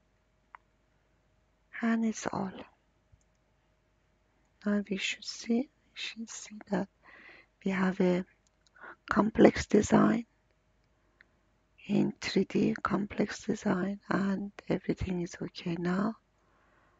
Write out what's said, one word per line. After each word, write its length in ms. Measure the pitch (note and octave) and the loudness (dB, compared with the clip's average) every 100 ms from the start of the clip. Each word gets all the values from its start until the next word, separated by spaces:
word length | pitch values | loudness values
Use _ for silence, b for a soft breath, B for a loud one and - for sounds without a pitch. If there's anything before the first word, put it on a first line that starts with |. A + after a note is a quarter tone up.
| _ _ _ _ _ - _ _ _ _ _ _ _ _ _ _ _ - | _ _ _ _ _ -20 _ _ _ _ _ _ _ _ _ _ _ -4
And 220 | A#3 A3+ | 0 2
it's 220 | A3+ - - | 0 -2 -4
all. 200 | - F#3+ - - _ _ _ _ _ _ _ _ _ _ _ _ _ _ _ _ _ _ _ | -4 -6 -8 -18 _ _ _ _ _ _ _ _ _ _ _ _ _ _ _ _ _ _ _
Now 180 | G#3 G#3 G3 | -2 -2 -2
we 80 | F#3+ | -6
should 280 | - - | -6 -8
see, 320 | - - - A#3 | -10 -10 -2 -2
we 380 | D4 _ _ | -2 _ _
should 360 | - - A3 A3+ | -12 -12 -10 -12
see 260 | - - G#3+ - | -14 -16 -16 -4
that 180 | F#3+ G3 _ B B B B B _ | -4 -4 _ B B B B B _
we 60 | G3 | -4
have 300 | F#3+ F#3+ F#3 | 0 0 4
a 240 | F#3 F3+ F#3 _ _ _ _ - B B - | 2 2 -2 _ _ _ _ -20 B B -2
complex 560 | G#3 G#3+ - A3 - - | 2 2 8 8 8 2
design 580 | G#3 G#3+ G#3+ G#3 A3+ A#3 _ _ _ _ _ _ _ _ _ _ _ _ _ _ _ - | 4 6 6 6 2 -2 _ _ _ _ _ _ _ _ _ _ _ _ _ _ _ -2
in 280 | G3+ G3+ - | 2 2 -2
three 240 | - - | -4 -2
D 300 | F#3+ G3+ G#3 A3 | 0 2 0 0
complex 640 | - G3 G3+ - G#3 - | -2 -2 -4 -2 -4 -4
design, 560 | - G#3 G#3 F#3 F#3+ G3+ - | -6 -4 -2 -2 -2 -6 -4
and 440 | F3+ G3 G3 G3+ - - | -2 0 -2 -6 -10 -6
everything 520 | F3 - - - F3+ | -4 -2 -4 -2 -4
is 160 | F3 - | -6 -8
okay 340 | - - F3 E3+ | -12 -8 -6 -4
now. 360 | F3 F#3 G#3+ A3 _ _ b b b b b | -2 0 -2 -4 _ _ b b b b b